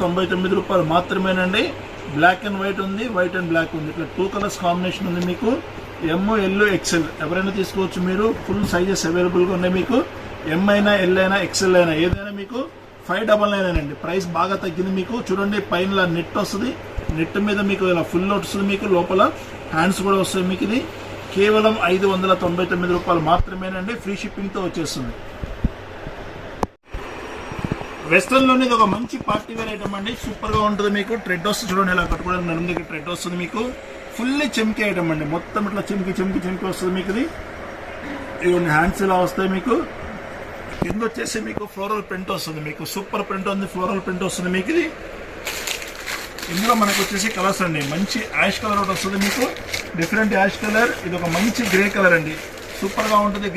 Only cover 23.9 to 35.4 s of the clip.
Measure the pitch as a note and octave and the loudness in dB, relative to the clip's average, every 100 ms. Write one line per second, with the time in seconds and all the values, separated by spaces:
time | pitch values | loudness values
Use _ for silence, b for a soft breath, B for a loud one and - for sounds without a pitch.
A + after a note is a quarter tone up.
23.9 | A#3+ F#3+ G3+ G#3+ - G3 G3+ F3 F3 D3+ | -6 -6 -6 -6 -6 -6 -4 -4 -2 -4
24.9 | - B2 - - - - - - - - | -4 -6 -8 -12 -10 -10 -4 -4 -6 -14
25.9 | - - - - - - - - _ - | -12 -12 -12 -12 -12 -12 -8 -8 _ -12
26.9 | - - - - - - - - - - | -10 -10 -12 -12 -12 -12 -10 -6 -6 -8
27.9 | - D3+ F3+ - C4 C4 B3+ B3+ A3+ G3+ | -10 2 2 4 4 6 4 4 4 4
28.9 | G3+ B3 C4+ - G#3 - A3+ A3+ G3+ G3+ | 2 -4 -6 -2 -2 -4 -6 -6 -6 -6
29.9 | G3 G#3 B3+ - G3+ G#3+ G#3+ G#3+ G3+ G3+ | -6 -6 -6 -8 -8 -2 2 2 2 2
30.9 | G3+ G3 A3+ F3+ F3 G3+ G3+ G3+ F#3 F#3+ | 2 0 -4 -2 -2 0 -2 0 2 2
31.9 | F3+ E3+ E3 F3+ F3+ F3 E3 F3 E3+ E3 | 2 2 -2 0 -2 0 -2 -2 -2 -4
32.9 | D#3 C#3+ - F3 F3 E3+ G#3+ B3 B3+ - | -8 -6 -6 -4 -4 -4 -4 -4 -6 -14
33.9 | - - - B3 C#4+ D4 A3+ A3 G#3+ G#3 | -14 -12 -4 -2 0 0 0 0 0 0
34.9 | F3+ E3 D#3 D3 E3 | 0 0 0 -2 -4